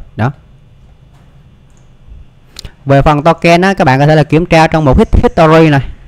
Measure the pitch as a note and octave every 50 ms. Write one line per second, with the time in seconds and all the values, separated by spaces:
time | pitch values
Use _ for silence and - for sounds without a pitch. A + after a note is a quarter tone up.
0 | - - - G#2+ G#2+ C3 C#3 - _ _ - _ _ _ - _ - - - _
1 | _ _ _ _ _ _ _ - _ _ _ _ _ _ _ _ _ - _ _
2 | - - - - - - _ _ _ _ _ - - - - _ - C3+ C#3 C#3
3 | C3+ D#3 D3+ D3 C#3 E3 E3 - - E3+ E3+ F3 F#3 G3 G3 - F3+ C#3 C3 C3+
4 | C#3+ D3+ D#3 D#3 D3 - D3 D#3 F3 D#3+ E3+ D#3+ D#3+ D#3+ - D#3+ D#3 C3 C3 -
5 | G#3+ - - - - A#3+ - - D#3+ D#3 D#3+ D#3+ E3 D#3 D3 C3+ A#2+ - - -
6 | -